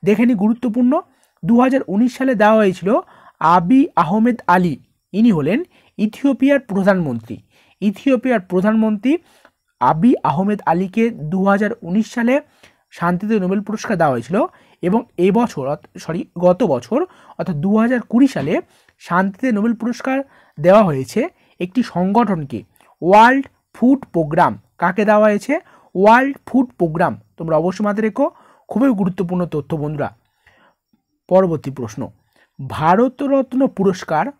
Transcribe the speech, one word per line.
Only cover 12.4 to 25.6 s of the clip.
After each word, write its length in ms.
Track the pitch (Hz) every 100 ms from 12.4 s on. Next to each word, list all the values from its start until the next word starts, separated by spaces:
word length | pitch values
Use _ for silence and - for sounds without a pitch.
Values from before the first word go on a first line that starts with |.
| 294 _ _ _ _
শান্তিতে 500 | - 175 180 208 220
নোবেল 200 | 180 196
পুরস্কার 360 | 202 208 - 185
দেওয়া 160 | 160
হয়েছিল। 320 | 123 117 185 339 _ _ _
এবং 220 | 170 214 - -
এবছর 520 | 180 202 214 - 135
অর্থ-, 300 | 151 _ -
সরি, 260 | - 165 - -
গত 260 | 180 180
বছর 420 | 226 127 - 247 359 _ - -
অর্থাৎ 180 | 170 151
দু 200 | 175 214
হাজার 240 | 233 247
কুড়ি 280 | - 233 269
সালে 340 | - 139 247 - _ _ _
শান্তিতে 540 | - 175 196 196 262
নোবেল 220 | 208 220
পুরস্কার 480 | 233 226 240 - 262 277 _ _ -
দেওয়া 240 | 156 202
হয়েছে 440 | 202 143 135 - 320 _ _ _
একটি 220 | 180 254
সংগঠনকে, 800 | 233 170 185 202 226 180 143 113 - _ _ _
ওয়ার্ল্ড 440 | 160 202 226 262 269 _ _
ফুড 300 | - 240 269 -
প্রোগ্রাম। 460 | 175 151 160 156 104 _ _
কাকে 260 | 175 185
দেওয়া 220 | 208 214 214
হয়েছে? 320 | 208 - 294